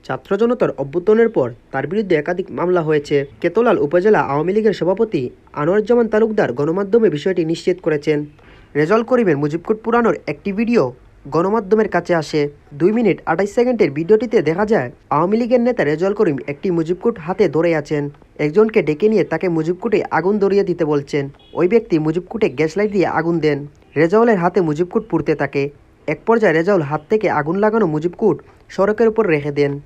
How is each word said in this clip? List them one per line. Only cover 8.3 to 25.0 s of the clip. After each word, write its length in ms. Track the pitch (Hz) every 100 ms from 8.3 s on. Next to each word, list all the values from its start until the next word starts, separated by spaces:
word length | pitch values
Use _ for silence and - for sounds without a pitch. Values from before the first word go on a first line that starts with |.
| - - - - 143
রেজাউল 260 | 156 220
করিমের 340 | 226 254 214 139
মুজিব 240 | 147 165 -
কোড 100 | 214
পুরানোর 320 | 220 240 226 - -
একটি 260 | 151 202
ভিডিও 400 | 196 233 233 123 123 - - 143
গণমাধ্যমের 600 | 156 185 220 190 214 220
কাছে 260 | 175 175
আসে। 340 | 170 147 156 143 143 _
দুই 180 | 143 170
মিনিট 280 | 220 220 156 -
আঠাইশ 280 | 165 196
সেকেন্ডের 360 | 247 240 233 180
ভিডিওটিতে 520 | 143 165 214 233 220
দেখা 240 | 147 165 208
যায় 240 | 214 123 - _
আওয়ামী 260 | 143 175 220
লীগের 240 | 240 247
নেতা 240 | 240 240
রেজাউল 300 | 147 156 196
করিম 220 | 208 196 139 -
একটি 240 | 143 202
মুজিব 260 | 170 160 175
কোড 160 | 233 226
হাতে 300 | 156 190 202
ধরে 260 | 147 170
আছেন। 360 | 160 147 151 143 143 - -
একজনকে 440 | 151 165 220 214
ডেকে 260 | 151 151 214
নিয়ে 160 | 214
তাকে 240 | 156 160 185
মুজিব 280 | 165 160 180
কোডে 220 | 240 214 -
আগুন 280 | 156 175 214
ধরিয়ে 260 | 196 202
দিতে 200 | 180 165
বলছেন। 440 | 156 147 143 143 139 - -
ওই 160 | - 180
ব্যক্তি 300 | 226 220 160
মুজিব 240 | 156 160 175
কোডে 200 | 208 196
গ্যাস 280 | 131 156 190
লাইট 160 | 214
দিয়ে 140 | 196 165
আগুন 320 | 147 165 170
দেন। 280 | 151 143 147 - _ 139
রেজাউলের 400 | 170 208 240 202
হাতে 240 | 175 190
মুজিব 260 | 165 147 175
কোড 160 | 226